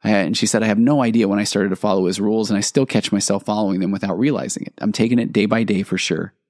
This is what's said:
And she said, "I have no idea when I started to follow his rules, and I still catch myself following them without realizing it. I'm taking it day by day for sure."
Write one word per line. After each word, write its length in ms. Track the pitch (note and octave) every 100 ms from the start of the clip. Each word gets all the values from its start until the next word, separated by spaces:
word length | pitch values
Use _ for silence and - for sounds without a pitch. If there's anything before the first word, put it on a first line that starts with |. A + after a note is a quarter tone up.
And 320 | G#2+ G#2 E2+ G#2+
she 120 | A2
said, 160 | A2+
"I 40 | A2
have 120 | G#2
no 240 | A#2 D3
idea 260 | A#2+ A2+ G2+
when 100 | G2+
I 60 | G#2
started 240 | G#2 G2
to 80 | F#2
follow 300 | G#2 G2 F2+
his 160 | F#2
rules, 260 | G#2 A2 G#2
and 80 | G2+
I 60 |
still 240 | G#2 - C3
catch 260 | A#2 -
myself 320 | G2+ - G2+ -
following 360 | G#2+ G#2 F#2+
them 100 | F#2
without 280 | G2 F#2 F2
realizing 460 | C3+ B2+ - - -
it. 80 | -
I'm 140 | -
taking 260 | D3+ A2+ A#2+
it 120 | A#2
day 140 | - G2+
by 180 | G#2+
day 200 | G#2+ G2
for 160 | G2 F#2
sure." 340 | - D#2+ F#2 - _